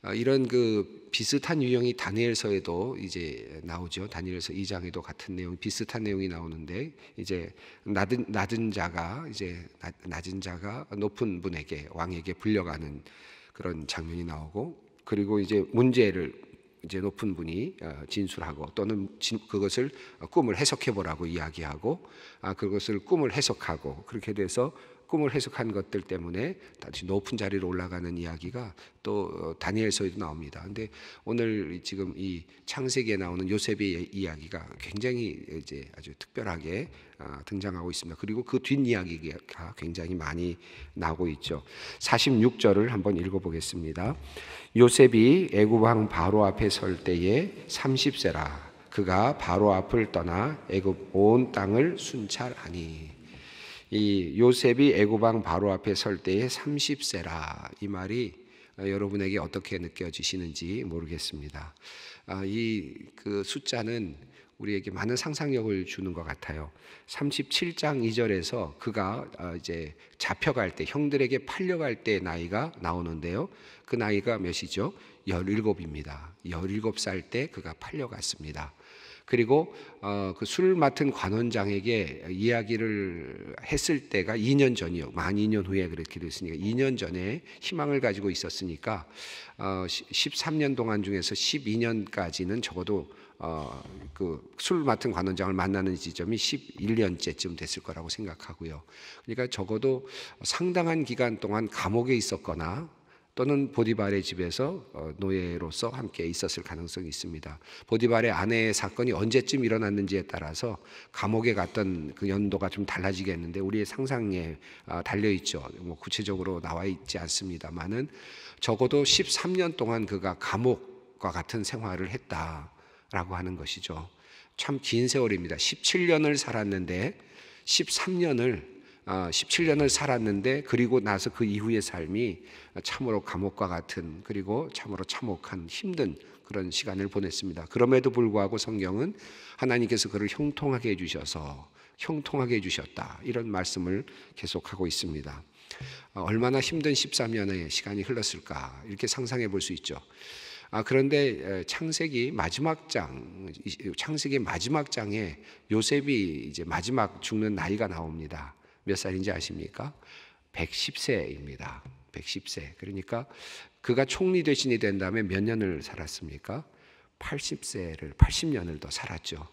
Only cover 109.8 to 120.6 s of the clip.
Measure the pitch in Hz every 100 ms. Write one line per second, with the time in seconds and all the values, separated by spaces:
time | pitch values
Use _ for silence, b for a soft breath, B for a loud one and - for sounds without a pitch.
109.8 | 107 101 98 95 - 85 78 82 120 104
110.8 | B B B - 107 110 117 101 87 -
111.8 | 98 87 76 - 101 98 101 95 95 101
112.8 | 98 - 95 95 95 85 85 90 98 107
113.8 | 101 - 131 127 107 92 82 78 B B
114.8 | - 87 - 98 107 95 - 78 - -
115.8 | 87 80 - - 104 95 92 87 85 82
116.8 | 95 90 - 95 85 - 95 82 80 85
117.8 | 92 113 147 B B B B B - 110
118.8 | 127 147 139 - 190 - 175 185 175 156
119.8 | 113 117 101 98 95 90 - 104